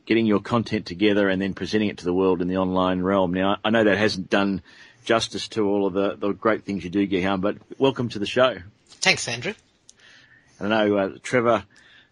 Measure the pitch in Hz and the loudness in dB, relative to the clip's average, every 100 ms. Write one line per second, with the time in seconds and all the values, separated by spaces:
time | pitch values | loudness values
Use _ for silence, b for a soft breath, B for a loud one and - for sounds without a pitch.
0 | - 113 113 101 101 120 107 107 87 87 | -2 2 2 2 0 -2 -2 -4 -6 0
1 | 104 101 98 95 98 90 92 107 104 - | 2 4 2 2 -2 -4 -4 -2 -2 -4
2 | 90 90 95 87 90 92 92 92 92 92 | -2 0 2 2 0 -2 0 0 0 0
3 | 90 98 92 92 95 104 107 113 107 98 | 0 2 0 0 0 0 0 2 4 2
4 | 107 92 90 104 101 95 B B B B | 0 -2 -2 0 0 -2 B B B B
5 | - 113 110 101 - - 101 101 98 92 | 0 0 0 -6 -6 -2 0 2 0 0
6 | 98 - 101 95 113 107 - 98 87 95 | -2 -2 -4 -2 0 -2 -2 -8 -4 -2
7 | 98 92 92 98 98 - - - 135 123 | 0 0 0 0 -2 -4 -10 0 0 0
8 | 120 107 104 127 127 98 87 - _ - | -4 -6 -4 2 2 0 -12 -20 _ -4
9 | 190 180 - 120 156 220 _ _ _ b | 0 0 -2 -6 -6 -10 _ _ _ b
10 | b b b b b - 98 110 107 101 | b b b b b -8 -2 2 2 2
11 | 95 62 - 127 117 110 - b b b | 0 -4 -4 0 2 2 -2 b b b
12 | b | b